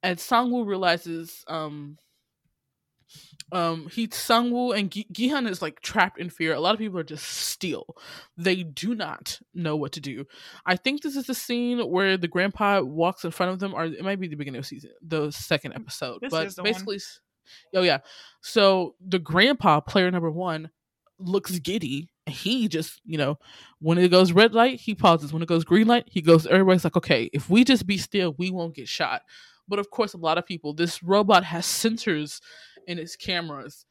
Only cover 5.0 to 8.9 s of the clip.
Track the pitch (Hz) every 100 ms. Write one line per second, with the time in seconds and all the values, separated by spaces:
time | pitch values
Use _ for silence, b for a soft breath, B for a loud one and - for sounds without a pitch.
5 | 214 180 247 294 233 185 160 - - 226
6 | 247 - 175 - 160 143 165 214 214 180
7 | 156 151 - - - - 185 139 - -
8 | B B B - 175 185 170 139 190